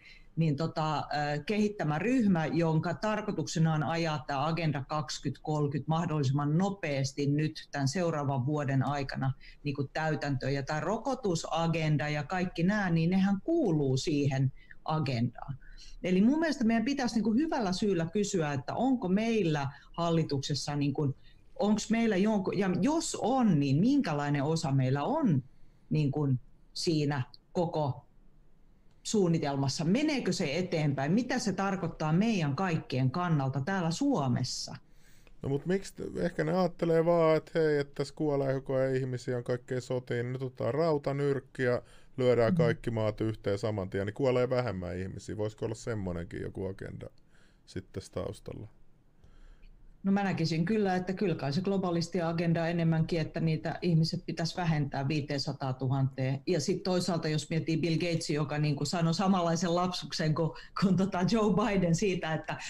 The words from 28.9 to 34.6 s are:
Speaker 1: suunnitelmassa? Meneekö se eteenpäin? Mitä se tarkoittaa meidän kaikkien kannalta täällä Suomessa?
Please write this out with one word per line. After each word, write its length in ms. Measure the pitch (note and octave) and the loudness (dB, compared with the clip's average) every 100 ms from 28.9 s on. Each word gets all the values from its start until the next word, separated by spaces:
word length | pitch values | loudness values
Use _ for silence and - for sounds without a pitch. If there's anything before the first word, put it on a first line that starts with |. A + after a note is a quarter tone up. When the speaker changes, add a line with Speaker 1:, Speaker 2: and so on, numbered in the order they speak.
| - | -16
Speaker 1:
suunnitelmassa? 840 | - A3 F3+ E3 C#3+ C#3 C#3 - | -4 2 4 2 0 -2 -2 0
Meneekö 480 | D#3+ A3 D#4 C4+ F#3+ | 0 2 2 0 -2
se 260 | F3+ E3 D3 | -2 -2 -2
eteenpäin? 540 | F3+ E3 D3+ C#3 C#3 | -2 0 0 0 0
Mitä 260 | G3+ B3 B3 | 0 0 -2
se 140 | - | -2
tarkoittaa 600 | F3+ G3 F#3+ E3+ - D#3 | -2 -2 -2 -4 -4 0
meidän 440 | D#3+ A3+ G#3 D3+ C3+ | 2 2 2 0 0
kaikkien 540 | F#3+ E3 - B2+ C3 | 0 -2 -2 0 0
kannalta 500 | F3 F3+ D#3 C3+ C3+ | 0 0 2 0 -2
täällä 300 | C3+ G3 E3+ | -2 0 0
Suomessa? 840 | E3+ C#4+ A#3 C3+ A#2+ B2 - | 0 0 2 2 0 -2 -6